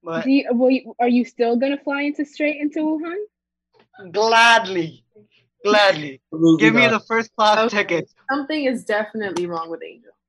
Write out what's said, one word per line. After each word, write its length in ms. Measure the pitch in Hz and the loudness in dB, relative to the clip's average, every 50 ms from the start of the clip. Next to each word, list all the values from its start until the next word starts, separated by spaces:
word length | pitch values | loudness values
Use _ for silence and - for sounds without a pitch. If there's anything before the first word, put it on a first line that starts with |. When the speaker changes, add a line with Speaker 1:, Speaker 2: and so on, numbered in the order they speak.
Speaker 1:
But 220 | _ 170 165 160 - | _ -8 -8 -6 0
Speaker 2:
Do 60 | 262 | 2
you, 240 | 269 277 - - 247 | 2 2 2 0 0
will 160 | 233 262 254 | 2 2 2
you, 240 | 262 254 - 226 - - | 2 0 -2 -10 -6 -2
are 80 | 247 240 | 0 2
you 160 | 240 247 233 | 2 2 0
still 320 | - _ - 240 233 240 | -2 _ -2 0 0 0
gonna 220 | 240 269 277 285 285 | 0 0 -2 -4 -4
fly 200 | _ 302 277 285 | _ -6 -4 -2
into, 220 | 285 294 294 - 294 | -4 -4 -4 -6 -8
straight 360 | - - - 302 294 302 285 | -10 -6 -4 -2 -2 -2 -2
into 200 | 302 294 302 320 | -6 -6 -4 -4
Wuhan? 360 | 311 311 320 302 320 330 339 415 427 - _ _ _ _ _ _ _ _ _ _ _ _ _ - 196 180 | -2 -2 -4 -4 -6 -8 -8 -10 -10 -12 _ _ _ _ _ _ _ _ _ _ _ _ _ -20 -20 -6
Speaker 1:
Gladly. 920 | 165 202 220 226 226 226 233 233 233 226 - 185 190 175 160 156 - _ _ _ _ - _ _ _ _ _ _ _ _ - | -2 0 2 4 4 6 6 6 6 4 2 -2 -4 -6 -6 -6 -10 _ _ _ _ -20 _ _ _ _ _ _ _ _ 0
Gladly. 560 | 202 208 208 208 196 180 156 151 143 131 - | 2 4 4 4 4 2 0 -4 -12 -14 -16
Speaker 3:
<laughs> 100 | _ _ | _ _
Absolutely 260 | - 160 165 165 160 165 | -4 2 4 4 4 6
Speaker 1:
Give 140 | 208 220 220 | 4 4 4
me 120 | 240 240 | 4 2
Speaker 3:
not. 0 | |
Speaker 1:
the 140 | 233 226 208 | 2 2 -2
first 300 | - _ 226 226 220 - _ | -4 _ -4 -4 -4 -6 _
class 220 | - 214 214 214 214 220 | 0 2 2 2 2 0
Speaker 4:
Okay. 40 | 233 | 0
Speaker 1:
ticket. 400 | 208 208 196 190 175 160 - _ _ _ _ - | 0 -2 -2 -2 -4 -4 -4 _ _ _ _ -6
Speaker 4:
Something 340 | 269 294 277 - 311 302 277 | -6 -6 -4 -6 -6 -4 -2
is 200 | 262 247 196 - | -4 -4 -4 -6
definitely 600 | - 214 208 214 214 - 220 208 196 170 170 180 | -4 -4 -4 -4 -6 -8 -8 -8 -6 -6 -6 -6
wrong 240 | 175 170 165 165 165 | -6 -6 -8 -8 -10
with 120 | 165 165 | -12 -14
Angel. 300 | 160 160 - _ _ - _ _ _ | -14 -18 -20 _ _ -20 _ _ _